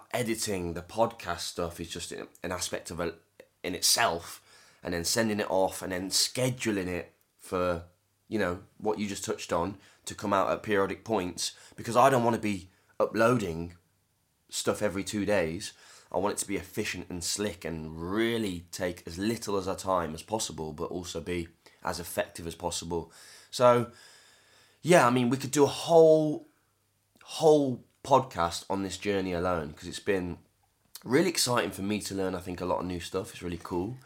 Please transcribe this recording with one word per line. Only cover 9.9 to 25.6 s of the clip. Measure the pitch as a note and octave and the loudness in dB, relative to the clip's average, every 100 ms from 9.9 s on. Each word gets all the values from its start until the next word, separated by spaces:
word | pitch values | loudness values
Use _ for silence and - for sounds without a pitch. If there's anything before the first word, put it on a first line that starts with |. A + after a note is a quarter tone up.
| _ - | _ -14
to | |
come | - G#2 | -8 0
out | G2 E2+ | 2 2
at | E2+ | 0
periodic | A2 G2 G2 F2+ | 0 2 2 -2
points, | - G#2+ F2+ F2 - - - - | -2 -2 -2 -4 -8 -8 -16 -12
because | A#2 A#2 | 0 4
I | C3+ | 6
don't | B2+ | 6
wanna | A#2 A2+ | 4 2
be | G#2+ F#2+ F2+ _ _ - | 0 -4 -8 _ _ -2
uploading | G#2+ G#2 A2+ B2+ F#2 E2 E2+ F2 _ _ _ _ _ _ _ | 0 4 4 4 0 -4 -8 -12 _ _ _ _ _ _ _
stuff | - - G2 | -4 -2 0
every | G#2 F#2+ | -2 -2
two | F2+ G#2+ F#2+ | -4 -2 0
days. | G2+ E2 F2 - - - - - | 2 0 -4 -8 -14 -20 -20 -6
I | F2+ | -2
want | G2+ | -2
it | - | -2
to | - | -4
be | F#2+ | -6
efficient | F2 G#2+ G#2 F#2 - | -4 -6 -6 -6 -8
and | F2 | -8
slick | - G2 G#2 F2 | -6 -2 -4 -4
and | D#2+ E2 D#2 D#2+ E2+ | -8 -8 -8 -8 -4
really | G#2 A2+ A#2 G#2 F2 - | 0 0 0 -4 -6 -10
take | - F2+ F2 - | -6 -4 -4 -10
as | E2 | -4
little | G#2+ A2+ G#2+ G2 | -2 -2 -2 -2
as | F#2 | -2
our | |
time | F2 F#2+ F#2 D#2+ | -4 0 0 0
as | D#2+ | -6
possible, | - A2 - D#2+ D#2 | -6 -6 -4 -6 -10
but | D#2 | -6
also | D#2+ F2+ F2 E2+ | -6 -6 -8 -8
be | D#2+ F2 E2 _ - _ | -6 -6 -6 _ -20 _
as | F2+ F2 | -8 -6
effective | F2 - - - E2+ | -6 -6 -6 -8 -12
as | |
possible. | - E2+ - E2 E2+ D2+ - - - - | -6 -6 -4 -4 -4 -6 -14 -20 -20 -12
So, | - B2 A#2+ A2+ - - - - _ _ _ _ _ | 6 8 8 4 -8 -20 -20 -20 _ _ _ _ _
yeah, | D3 F3 | 6 8
I | B2 | 8
mean, | B2+ A#2+ | 6 4
we | C3 | 2
could | C3 | 0
do | D3 | 4